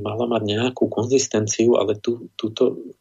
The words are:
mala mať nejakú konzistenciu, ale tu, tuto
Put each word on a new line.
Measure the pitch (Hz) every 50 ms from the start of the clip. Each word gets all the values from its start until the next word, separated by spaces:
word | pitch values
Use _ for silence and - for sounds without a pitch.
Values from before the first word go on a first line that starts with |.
| 104
mala | 104 107 113 120 117
mať | 117 110 110
nejakú | 104 104 107 120 127 127 - 110 107
konzistenciu, | - - 113 123 135 131 - - - 107 107 104 - - 113 120 120 -
ale | 98 104 107
tu, | 104 - 120 120 117 - - _
tuto | - - 110 113 - 131 117 - - - - - _